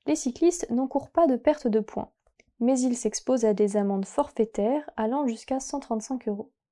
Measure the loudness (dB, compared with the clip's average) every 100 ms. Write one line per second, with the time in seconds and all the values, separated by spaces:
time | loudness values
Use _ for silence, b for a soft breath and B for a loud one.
0 | -2 -2 -2 0 2 2 -2 -2 0 -2
1 | -2 2 4 4 2 2 2 0 0 -6
2 | -10 _ _ _ _ -2 0 2 2 0
3 | -2 -4 0 2 2 4 2 2 0 0
4 | -2 -2 -2 0 -2 0 0 0 -4 -4
5 | -2 0 -2 -4 -4 -6 -6 -8 -4 -6
6 | -4 -6 -4 -6 -8 _ _